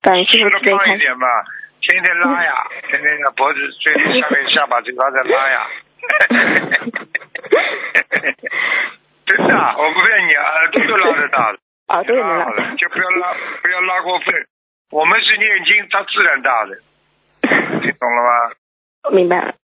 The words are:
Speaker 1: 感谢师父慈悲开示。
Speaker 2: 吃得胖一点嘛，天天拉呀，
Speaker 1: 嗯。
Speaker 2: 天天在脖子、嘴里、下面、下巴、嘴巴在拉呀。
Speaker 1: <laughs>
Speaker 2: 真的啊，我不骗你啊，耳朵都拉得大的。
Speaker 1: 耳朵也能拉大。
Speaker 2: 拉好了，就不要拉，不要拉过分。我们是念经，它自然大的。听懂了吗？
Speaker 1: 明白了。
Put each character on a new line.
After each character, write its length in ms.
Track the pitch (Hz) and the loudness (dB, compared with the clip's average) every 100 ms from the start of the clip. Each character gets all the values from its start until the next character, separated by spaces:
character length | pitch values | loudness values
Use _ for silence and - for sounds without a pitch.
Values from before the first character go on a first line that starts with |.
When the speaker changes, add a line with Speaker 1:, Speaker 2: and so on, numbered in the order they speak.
Speaker 1:
感 220 | - 185 | 4 4
谢 140 | 196 220 | 4 4
师 60 | 208 | 4
父 100 | 202 | 2
慈 60 | |
悲 60 | 214 | 2
开 0 | |
示。 0 | |
Speaker 2:
吃 0 | |
得 60 | 196 | 2
胖 160 | 196 | 2
一 40 | 196 | 2
点 200 | 135 127 | 0 0
嘛， 80 | 127 117 98 - - _ | 0 0 -2 -14 -20 _
天 220 | - 185 | -2 0
天 140 | 180 170 | 2 0
拉 240 | 175 170 | 0 0
呀， 100 | 165 127 - | 0 -2 -6
Speaker 1:
嗯。 180 | - - | -12 -6
Speaker 2:
天 140 | 143 | -2
天 200 | 151 147 | 0 0
在 80 | 143 | -2
脖 220 | - 135 | 0 0
子、 60 | 143 139 - | 0 -6 -2
嘴 120 | 160 | 0
里、 260 | 151 - - | 2 2 0
下 100 | 151 | 0
面、 180 | 139 135 | -2 2
下 160 | 151 143 | 0 2
巴、 120 | 120 | -2
嘴 120 | 117 | -2
巴 160 | 123 135 | -2 0
在 100 | 135 | 0
拉 260 | 127 - 135 | 0 0 2
呀。 180 | 123 - - - _ | 0 -4 -10 -20 _
Speaker 1:
<laughs> 300 | 480 605 302 240 - - - - 233 - - - - - - 571 - - - - - - - - - - 1047 1017 - - _ _ - | -4 0 2 2 2 0 0 -4 -4 -10 -10 -12 -12 -18 0 2 2 -6 -2 -2 0 -4 -4 -6 -8 -4 -2 -2 -4 -10 _ _ -2
Speaker 2:
真 220 | 190 - | 0 2
的 100 | 220 | 2
啊， 180 | 143 - | 2 0
我 140 | 151 | 0
不 60 | 165 | 2
骗 280 | 220 214 175 | 2 2 2
你 40 | |
啊， 80 | 147 | 2
耳 260 | 147 156 165 | 2 0 2
朵 100 | - - | 2 0
都 100 | 214 | 0
拉 240 | 180 165 | 0 0
得 80 | 143 | 0
大 240 | 135 113 | 0 0
的。 60 | 98 _ _ _ | -2 _ _ _
Speaker 1:
耳 160 | 170 | -2
朵 120 | 165 247 | 0 0
也 60 | |
能 160 | 165 165 | 0 -2
拉 60 | |
大。 60 | 160 | -2
Speaker 2:
拉 60 | 104 - | -4 -4
好 40 | |
了， 60 | 262 | -4
就 120 | 170 | -4
不 100 | 175 | -2
要 100 | 180 | -2
拉， 240 | 180 180 - - - | -2 -2 -6 -10 -6
不 80 | 175 | -4
要 100 | 180 | -2
拉 220 | 185 185 | -2 -2
过 160 | 175 180 | -2 -2
分。 260 | - 170 - _ _ _ _ | -2 -4 -6 _ _ _ _
我 140 | 151 | 0
们 160 | 160 214 | 2 2
是 140 | 220 214 | 2 0
念 260 | 214 196 | 0 0
经， 240 | 175 208 202 | 2 0 0
它 140 | 196 | -4
自 180 | 202 - | -2 0
然 180 | 180 139 | 2 2
大 220 | 131 120 104 | 0 0 -2
的。 140 | 98 _ _ _ _ _ _ - - - - | -8 _ _ _ _ _ _ 0 0 0 -4
听 120 | - - | -4 -4
懂 160 | 123 | -2
了 80 | 120 | 2
吗？ 80 | 120 120 117 - _ _ _ _ - | 2 2 0 -6 _ _ _ _ 0
Speaker 1:
明 180 | 190 175 | 2 2
白 120 | 180 | 0
了。 140 | - - | -2 -8